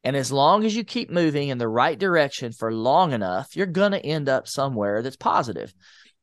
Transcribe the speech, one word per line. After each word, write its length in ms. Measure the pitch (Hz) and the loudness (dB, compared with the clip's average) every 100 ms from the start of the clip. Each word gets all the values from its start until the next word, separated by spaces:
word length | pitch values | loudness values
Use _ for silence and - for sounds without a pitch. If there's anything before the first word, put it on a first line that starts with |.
And 120 | - 139 | -2 -2
as 140 | 123 | -2
long 340 | 139 147 202 | 4 4 4
as 120 | 220 214 | 2 -2
you 80 | |
keep 260 | 214 - - | -6 -8 -4
moving 380 | 175 160 143 143 | 0 2 0 -2
in 100 | 123 | -2
the 80 | 117 | 0
right 320 | 113 147 160 | 2 2 2
direction 540 | 190 170 139 - 120 | 2 2 2 -2 -10
for 200 | 113 113 | -6 -4
long 400 | 113 120 156 180 | -2 2 4 4
enough, 440 | 120 92 92 131 160 | 0 -2 -4 -4 -4
you're 100 | 190 | -2
gonna 300 | 170 202 196 | 0 0 0
end 320 | 143 156 139 | -2 -2 0
up 180 | 131 - | 0 -2
somewhere 540 | - 139 113 101 104 | -4 -2 0 0 0
that's 160 | 127 - | -4 -4
positive. 560 | - - 127 82 55 _ - - _ _ | 0 0 -2 -6 -10 _ -20 -20 _ _